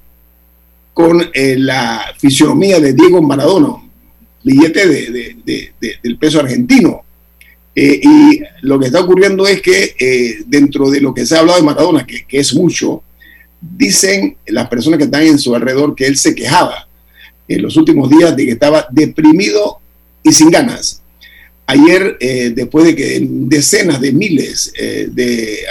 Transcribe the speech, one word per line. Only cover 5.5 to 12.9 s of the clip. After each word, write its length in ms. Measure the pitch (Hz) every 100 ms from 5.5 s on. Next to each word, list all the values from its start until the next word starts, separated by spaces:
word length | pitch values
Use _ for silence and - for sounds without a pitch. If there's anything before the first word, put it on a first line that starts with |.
| 120 - -
de, 160 | 110 -
del 140 | 120 120
peso 220 | 151 151
argentino. 640 | 135 123 123 262 165 - - _ _ _ _ _ _
Eh, 260 | - 139 143
y 360 | 147 - - - - -
lo 180 | 135 139
que 80 | 127
está 140 | 170
ocurriendo 460 | 180 180 196 190 196
es 140 | 190
que, 340 | 180 185 - -
eh, 460 | 131 127 120 107 117
dentro 440 | 143 143 139 139
de 120 | 139
lo 120 | 139
que 120 | 120 120
se 100 | 160
ha 40 |
hablado 200 | 165 180
de 60 | 151
Maradona, 400 | 135 170 151 131
que, 200 | 117 -
que 140 | 139
es 140 | 139
mucho, 500 | 139 175 - 135